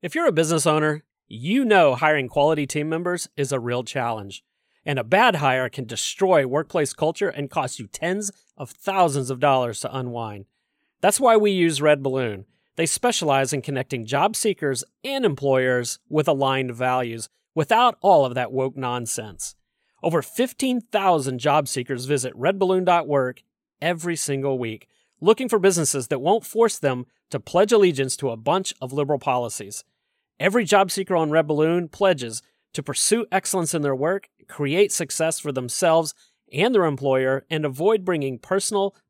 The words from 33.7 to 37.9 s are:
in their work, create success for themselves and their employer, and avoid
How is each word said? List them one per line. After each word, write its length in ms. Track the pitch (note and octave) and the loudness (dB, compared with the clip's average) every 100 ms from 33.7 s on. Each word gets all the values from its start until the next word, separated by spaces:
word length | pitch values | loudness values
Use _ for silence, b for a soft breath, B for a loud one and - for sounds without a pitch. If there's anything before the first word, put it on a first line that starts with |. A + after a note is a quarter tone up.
in 80 | E3+ | -2
their 140 | D3 C3 | -2 0
work, 340 | D3+ G3 - _ _ | -2 -2 -6 _ _
create 460 | - C#3+ E3 G3+ | -6 -2 2 2
success 460 | - D#3+ - D#3+ D#3+ | 2 -6 -2 -2 -2
for 120 | D3+ | -6
themselves 640 | C3 B2 - F3 D#3+ D#3 - b b _ | -6 -6 0 4 4 2 -8 b b _
and 200 | B2+ G#3+ | 0 2
their 120 | A#3+ E3+ | 4 2
employer, 600 | C3+ C#3 C3 C3 C3+ - | 0 0 2 2 -2 -4
and 160 | D#3 D3+ | -4 -4
avoid 400 | C3 F3+ | 0 2